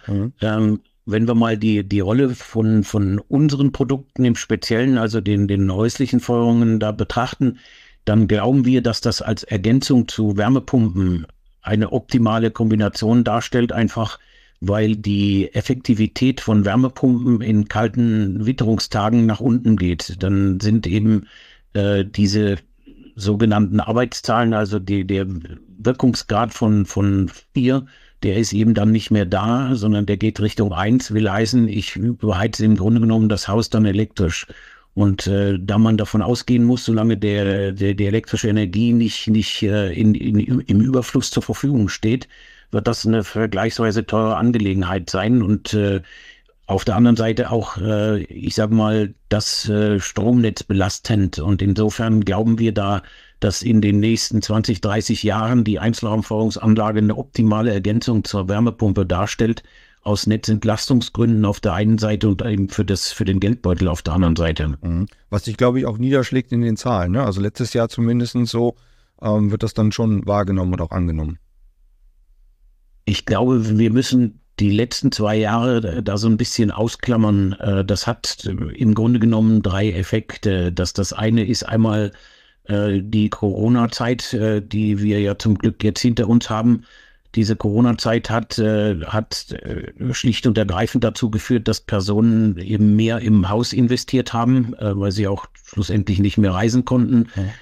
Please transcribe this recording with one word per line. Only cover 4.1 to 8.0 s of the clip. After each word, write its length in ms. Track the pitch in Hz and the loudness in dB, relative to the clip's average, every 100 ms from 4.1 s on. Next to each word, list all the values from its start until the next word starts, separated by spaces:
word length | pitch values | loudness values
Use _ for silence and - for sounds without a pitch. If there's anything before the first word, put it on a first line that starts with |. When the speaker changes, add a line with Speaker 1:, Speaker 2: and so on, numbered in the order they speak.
| - | 0
Speaker 2:
im 140 | 127 117 | 0 0
Speziellen, 600 | - 107 - 113 131 127 | -2 -4 -2 0 2 0
also 220 | 110 110 | 0 -2
den, 300 | 101 104 101 | 0 0 0
den 200 | 101 98 | 0 0
häuslichen 520 | 92 117 - 131 123 | 0 -2 -2 0 0
Feuerungen 580 | - 120 117 117 117 110 | 0 0 2 4 4 2
da 140 | 107 | 0
betrachten, 680 | 104 104 - 123 - 131 120 - - - _ | -4 -4 -4 -4 -2 -2 -2 -10 -20 -20 _